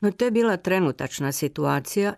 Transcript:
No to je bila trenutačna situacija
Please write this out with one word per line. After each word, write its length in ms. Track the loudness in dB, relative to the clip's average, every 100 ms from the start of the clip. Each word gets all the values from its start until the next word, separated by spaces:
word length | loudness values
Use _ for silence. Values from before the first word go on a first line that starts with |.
No 100 | -2
to 140 | 0 0
je 60 |
bila 260 | 2 2 2
trenutačna 720 | 0 2 2 0 -6 -4 -4
situacija 840 | -2 -4 -2 -2 -2 -2 -2 -2